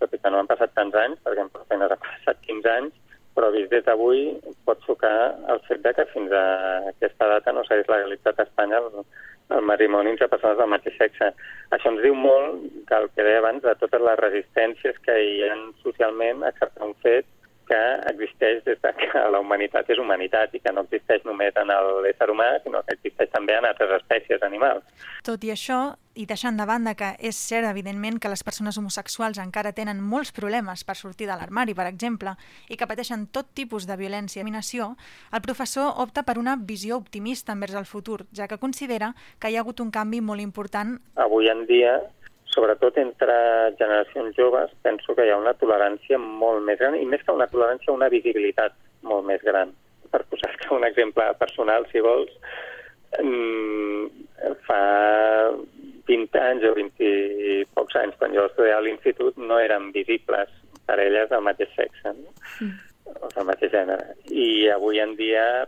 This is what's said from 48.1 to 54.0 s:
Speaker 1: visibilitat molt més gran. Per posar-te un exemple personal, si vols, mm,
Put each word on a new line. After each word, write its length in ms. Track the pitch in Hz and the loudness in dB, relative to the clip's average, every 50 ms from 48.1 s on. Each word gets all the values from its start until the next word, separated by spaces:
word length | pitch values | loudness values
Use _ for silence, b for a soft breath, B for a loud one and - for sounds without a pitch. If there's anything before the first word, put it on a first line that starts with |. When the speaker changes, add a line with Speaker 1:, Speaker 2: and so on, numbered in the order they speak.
Speaker 1:
visibilitat 640 | 123 117 - 120 110 107 101 101 - - 110 104 - _ _ _ _ _ - 113 | 4 2 2 0 0 2 0 0 2 0 0 0 -2 _ _ _ _ _ -4 -2
molt 160 | 107 101 98 | -2 0 0
més 160 | 98 98 92 | 0 -2 0
gran. 320 | - 107 98 95 92 92 95 _ _ _ _ _ - - | 0 2 2 2 0 -2 -6 _ _ _ _ _ -8 -4
Per 80 | - 131 - - | -4 -4 -2 -4
posar-te 400 | - - - - - - - - 139 | -6 -6 -6 -8 -8 -10 -4 -2 0
un 80 | 123 120 | 0 0
exemple 460 | 117 104 123 113 107 - 117 110 107 104 - | 2 2 2 0 2 2 0 0 0 0 -2
personal, 460 | 117 - - - 117 107 110 117 117 - | -4 -4 -2 -2 0 2 2 2 0 0
si 140 | - 117 110 | 0 2 4
vols, 240 | 117 120 135 - - - - B B B B B B B B B B B B - _ - - | 4 4 2 0 -4 -8 -16 B B B B B B B B B B B B -12 _ -4 -2
mm, 1400 | 156 135 123 120 117 113 113 110 107 107 107 107 104 104 104 104 | -2 0 0 -2 -2 -2 -2 -4 -4 -4 -4 -4 -4 -4 -4 -6